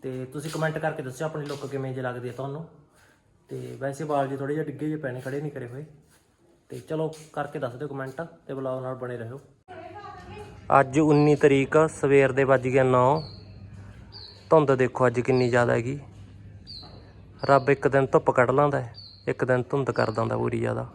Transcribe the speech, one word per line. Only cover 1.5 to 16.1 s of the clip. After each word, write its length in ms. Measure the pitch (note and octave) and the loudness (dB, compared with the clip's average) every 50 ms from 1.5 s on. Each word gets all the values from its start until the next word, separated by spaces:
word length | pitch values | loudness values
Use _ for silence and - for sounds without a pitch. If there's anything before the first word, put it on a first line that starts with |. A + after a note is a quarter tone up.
| C#3+ C#3 C#3+ | -8 -8 -8
ਕਿਵੇਂ 260 | C3+ C3 C3+ C3 C3 | -8 -8 -6 -6 -6
ਜਿਹੀ 120 | B2+ C3 C3 | -6 -6 -6
ਲੱਗਦੀ 240 | B2+ B2 B2 A#2+ B2+ | -6 -6 -6 -10 -10
ਹੈ 60 | A2+ | -10
ਤੁਹਾਨੂੰ। 320 | A#2+ C3 C#3 C#3 D3+ E3 - - - - _ _ _ _ _ _ _ _ _ _ _ _ _ | -8 -8 -8 -8 -10 -12 -14 -16 -20 -20 _ _ _ _ _ _ _ _ _ _ _ _ _
ਤੇ 260 | - - B2 B2 B2 A#2 | -12 -12 -12 -12 -12 -8
ਵੈਸੇ 240 | B2+ C#3 C#3 C#3 D#3+ | -8 -8 -6 -6 -4
ਵਾਲ 240 | D3 D3+ C#3+ C#3 C3 | -2 0 0 0 0
ਜੀ 100 | C3+ C3+ | -2 -6
ਥੋੜ੍ਹੇ 180 | C#3 C#3 D3 | -4 -4 -4
ਜਿਹੇ 100 | D#3 D#3 | -4 -4
ਡਿੱਗੇ 220 | D3+ C3 B2 D3 D#3 | -6 -6 -8 -6 -6
ਜਿਹੇ 100 | D#3 D3+ | -6 -4
ਪੈਣੇ, 240 | D#3 C3+ B2 B2+ | -6 -8 -8 -8
ਖੜ੍ਹੇ 200 | B2+ C3+ C3+ C#3+ | -8 -8 -8 -6
ਨਹੀਂ 100 | D3+ D3+ | -8 -8
ਕਰੇ 160 | C#3 C3+ B2 A2+ | -10 -10 -12 -12
ਹੋਏ। 180 | A#2+ C3+ D3+ D#3 - - _ _ _ _ _ _ _ _ _ _ _ _ _ _ | -12 -14 -16 -16 -20 -20 _ _ _ _ _ _ _ _ _ _ _ _ _ _
ਤੇ 100 | - B2+ | -16 -16
ਚਲੋ 320 | A#2 - D#3 D#3 D#3+ D#3 D#3 - - - - | -10 -6 -4 -2 -2 -4 -6 -8 -18 -12 -8
ਕਰਕੇ 260 | - D3 C#3+ - D#3 | -8 -8 -6 -6 -6
ਦੱਸ 140 | C#3 B2 A#2 | -6 -6 -6
ਦਿਓ 140 | B2 D3 C#3+ | -8 -10 -8
ਕੁਮੈਂਟ 340 | C#3 C#3 C3 C3+ C3 - E3 E3 - - _ - | -8 -8 -8 -8 -8 -10 -12 -12 -12 -20 _ -12
ਤੇ 60 | C#3 | -10
ਵਲੌਗ 280 | C3+ C3+ C3 C3 C3 C3 | -6 -6 -6 -6 -6 -6
ਨਾਲ 120 | B2+ C3 | -8 -8
ਬਣੇ 220 | B2 B2 B2 B2 A#2 | -8 -8 -8 -8 -8
ਰਹੋ। 220 | A2+ A2+ B2 C#3 - - _ _ _ _ F4+ - - - - G4+ G4+ F#4+ F#4+ - - - - - - - - - - - - C#3 | -10 -10 -12 -14 -16 -20 _ _ _ _ -18 -16 -16 -16 -16 -16 -16 -16 -16 -16 -16 -16 -16 -16 -16 -16 -18 -20 -2 4 4 4
ਅੱਜ 200 | C#3 C3 B2+ D3 | 4 4 4 2
ਉੱਨੀ 360 | D#3+ D3+ D3+ D3 D3 D3+ D3 | 4 6 6 6 6 6 4
ਤਰੀਕ, 420 | C#3+ - D3 C#3 C3+ C3+ C3 - D#3 D#3 D#3+ | 6 6 6 6 6 2 4 4 4 4 4
ਸਵੇਰ 400 | D#3 - - C#3+ C#3 C#3 C3+ C3 | 0 -2 0 4 6 6 6 6
ਦੇ 120 | B2+ C3 C#3 | 4 2 2
ਵੱਜ 240 | B2+ C3+ C3 B2 C3 | 4 4 2 2 2
ਗਏ 160 | B2+ C3+ C3 | 2 4 4
ਨੌ। 380 | C3 B2+ B2+ B2 C3 C#3+ D#3 D#3 - - - - - - - - - - - - - - - - - - - - - - - - - | 4 4 6 6 4 4 2 0 -6 -16 -18 -20 -20 -20 -20 -20 -18 -18 -18 -18 -18 -18 -20 -20 -20 -18 -18 -18 -20 -20 -20 0 6
ਧੁੰਦ 260 | D#3+ D#3+ D3+ C3+ C3+ | 6 6 6 6 4
ਦੇਖੋ 320 | B2 B2+ A#2+ - - C3 B2 | 2 2 0 2 2 2 2
ਅੱਜ 120 | A#2+ B2 | 2 2
ਕਿੰਨੀ 300 | A#2+ - C3 B2+ B2+ A#2+ | 0 2 2 4 4 4
ਜ਼ਿਆਦਾ 240 | A#2 B2 A#2+ A#2+ A#2+ | 4 4 4 4 2
ਹੈਗੀ, 260 | A#2+ A#2 B2 C#3 D3 - - | 0 0 -4 -8 -10 -12 -16